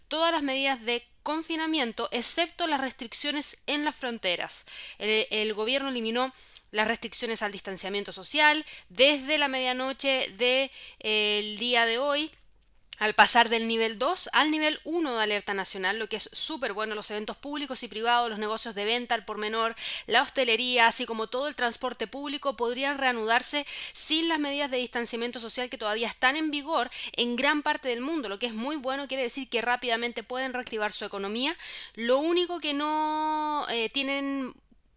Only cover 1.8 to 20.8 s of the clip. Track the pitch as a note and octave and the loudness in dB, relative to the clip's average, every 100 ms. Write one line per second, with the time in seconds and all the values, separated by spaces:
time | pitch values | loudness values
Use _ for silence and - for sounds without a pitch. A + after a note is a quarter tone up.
1.8 | A#3 A3+ A#3 A#3+ - - E4 - E4 C#4 | 0 -2 -2 0 0 2 0 0 0 0
2.8 | C4 - A#3 - C#4+ D4 - - - D4 | -2 -6 -8 -4 -2 -2 -4 -6 -4 -2
3.8 | D4+ - B3+ A#3 F#3 F3 - - - - | -2 -2 -4 -2 -2 -2 -2 -8 -12 -16
4.8 | - - G#3 A3 - G#3+ G#3+ G#3 A3 C4+ | -16 -6 0 2 2 0 -2 -2 0 0
5.8 | C4+ B3 A3+ A#3+ C4 - - - _ G#3+ | 0 -2 -2 0 -2 -4 -18 -20 _ 0
6.8 | A3 A3+ A#3 - A#3 A3 G#3 G3+ - F#3+ | 0 0 -4 -4 -4 -2 -4 -6 -8 -6
7.8 | F#3 G3+ G3+ F#3+ F#3+ D4 D4+ D4+ D4+ - | -4 -4 -4 -6 -2 4 6 4 -2 -12
8.8 | - F#3 C#4 C#4+ C4 D4+ C#4+ C4 B3+ B3+ | -4 6 6 6 2 2 2 0 0 0
9.8 | C4 C4+ C#4 C4 - F#3+ B3 C4 C4+ - | -2 0 2 2 0 0 2 2 0 -6
10.8 | - - G#3+ G#3+ G#3 G#3 G#3+ G#3+ A#3+ A#3+ | -20 -8 -2 2 2 2 -2 -2 2 4
11.8 | A#3 A#3 C#4+ C#4+ D#4 - - _ _ _ | 4 2 2 0 -2 -6 -20 _ _ _
12.8 | _ - G#3+ - - A#3+ A#3 A3+ A3+ A3+ | _ -2 2 6 8 6 4 2 0 0
13.8 | A3+ A3 C4+ F#4 - A#3 D4+ D#4 D4+ D4+ | 0 0 0 0 0 2 2 2 0 0
14.8 | - E4+ D4+ A#3 G#3+ G#3 G3+ G3 F#3 G3 | -2 -2 0 0 0 0 -2 -4 -4 -2
15.8 | F#3 G#3+ G#3+ G#3 - - - D#4 A#3+ G3 | -2 -2 -4 -6 -6 -4 -4 -4 -4 -4
16.8 | G#3+ G#3+ G3+ G#3 G#3+ G#3 C#4+ D4 C#4+ B3 | -4 -4 -4 -4 -6 -8 -6 -6 -4 -6
17.8 | A3+ G#3+ A#3 A#3+ A#3 G#3 G#3+ A3 A#3+ G3+ | -6 -2 2 2 2 -2 -4 -4 -4 -2
18.8 | G#3 A#3+ A#3+ A#3 A3 G#3 G#3+ A3+ A3+ A3+ | 0 0 0 -2 -2 -6 -2 0 -2 -2
19.8 | - - - A3+ C4+ C#4 A#3+ A3 B3+ B3 | -8 -8 2 4 4 2 2 2 4 6